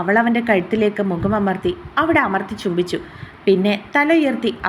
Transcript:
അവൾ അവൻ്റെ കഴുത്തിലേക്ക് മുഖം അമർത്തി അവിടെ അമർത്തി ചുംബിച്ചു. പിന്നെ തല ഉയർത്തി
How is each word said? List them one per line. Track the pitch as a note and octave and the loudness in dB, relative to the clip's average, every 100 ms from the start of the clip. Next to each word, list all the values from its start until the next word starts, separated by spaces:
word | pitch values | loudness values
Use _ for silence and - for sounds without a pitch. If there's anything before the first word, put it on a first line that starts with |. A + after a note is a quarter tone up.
അവൾ | F3 G#3 | 0 2
അവൻ്റെ | A#3 A#3 A#3 | 2 2 2
കഴുത്തിലേക്ക് | G3 F3+ A3+ G#3+ G#3 G3 | 0 0 0 0 0 -2
മുഖം | E3+ G3 G#3+ | -2 0 0
അമർത്തി | G3 F#3 F3 F3 - - | 0 -2 -4 -6 -6 -2
അവിടെ | D#4 D#4 A#3 | 0 2 2
അമർത്തി | F#3+ G3+ G#3 | 0 -4 -6
ചുംബിച്ചു. | G3+ E3+ F3 E3+ - - - - | -4 -2 -2 -4 -8 -18 -20 -4
പിന്നെ | - F#3+ G3+ G3+ - | 2 4 2 -2 -2
തല | C#4+ D4 E4 | 0 4 4
ഉയർത്തി | C#4+ A#3 A#3 - | 2 0 -4 -4